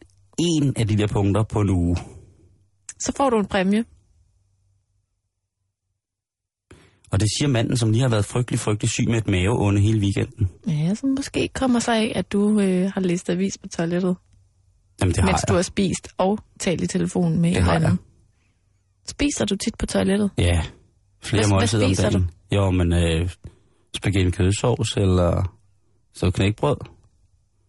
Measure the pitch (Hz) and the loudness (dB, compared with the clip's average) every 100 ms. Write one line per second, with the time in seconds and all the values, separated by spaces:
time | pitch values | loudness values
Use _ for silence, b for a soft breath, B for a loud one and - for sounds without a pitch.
0 | - _ _ - 170 156 143 123 107 104 | -14 _ _ -2 0 2 0 0 0 0
1 | 104 107 98 98 110 110 101 90 87 85 | 0 0 0 0 0 0 2 2 2 0
2 | B B B B B _ _ _ - - | B B B B B _ _ _ -20 -8
3 | - - 277 226 196 202 185 208 233 - | -6 0 2 2 0 0 2 0 -2 -12
4 | _ _ _ _ _ _ _ _ _ _ | _ _ _ _ _ _ _ _ _ _
5 | _ _ _ _ _ _ _ _ _ _ | _ _ _ _ _ _ _ _ _ _
6 | _ _ _ _ _ _ _ B B B | _ _ _ _ _ _ _ B B B
7 | _ 92 107 - 147 117 - 127 113 110 | _ -2 -2 0 0 0 0 0 2 2
8 | 131 110 104 120 123 117 - 104 - - | 2 0 0 -2 -2 -2 -2 -2 -2 -2
9 | 110 117 104 95 92 123 101 101 101 110 | 0 0 0 0 0 0 2 2 2 2
10 | 98 98 110 - 98 - - 151 160 214 | 0 0 -4 -2 -4 -4 -4 -2 -2 -2
11 | 277 269 269 - - - 262 240 233 226 | -2 -2 -4 -4 -4 -2 0 0 2 0
12 | 220 - - 202 208 214 196 185 190 196 | 0 -2 -2 0 2 2 2 2 0 -2
13 | 185 175 - 180 196 - 190 - 165 175 | -2 -2 -2 -2 -2 -4 -10 -6 -2 0
14 | 185 180 _ _ _ _ _ _ _ - | -2 -2 _ _ _ _ _ _ _ -4
15 | 92 85 190 180 - 185 180 - 190 - | 0 2 2 0 2 0 0 -2 -2 -4
16 | - - 185 214 - - - 165 180 185 | -8 -2 0 0 -6 -6 -4 -2 -2 -2
17 | 175 190 170 165 170 185 175 165 160 180 | -2 0 0 2 2 2 2 2 2 0
18 | - _ _ _ _ _ _ _ _ _ | -4 _ _ _ _ _ _ _ _ _
19 | - - 285 - 214 196 - - - 196 | -16 -4 -4 -2 -4 -4 -6 -6 -4 -2
20 | 190 196 208 - 85 85 78 - _ _ | 0 0 0 0 2 2 -2 -10 _ _
21 | _ _ - 101 104 95 98 107 101 95 | _ _ -4 0 2 2 2 2 2 2
22 | 101 98 87 - _ 101 98 90 87 85 | 2 2 0 -4 _ 0 2 2 2 2
23 | 85 80 87 - - B B B _ - | 2 0 -2 -6 -18 B B B _ -6
24 | - 98 92 - 92 104 123 123 110 - | -2 2 2 2 2 2 0 0 -2 0
25 | 95 90 87 87 92 - _ _ _ _ | 2 2 2 0 -2 -6 _ _ _ _
26 | _ - 92 87 101 104 147 - - - | _ -4 -2 0 0 0 -2 -2 -6 -18
27 | _ _ _ _ _ _ | _ _ _ _ _ _